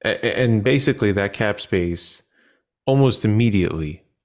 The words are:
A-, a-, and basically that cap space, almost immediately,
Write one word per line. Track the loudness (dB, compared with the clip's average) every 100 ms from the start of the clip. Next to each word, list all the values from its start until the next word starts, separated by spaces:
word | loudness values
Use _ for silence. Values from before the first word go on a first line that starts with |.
A-, | -4
a-, | -2 -2 0
and | 0 2
basically | 2 2 0 0 0
that | 0 -2
cap | -2 -4 -4
space, | -2 -2 -2 -4 -10 -16 _ _ _ _ _ _ 0
almost | 4 4 2
immediately, | 0 2 2 2 0 -2 -8 -10 _ _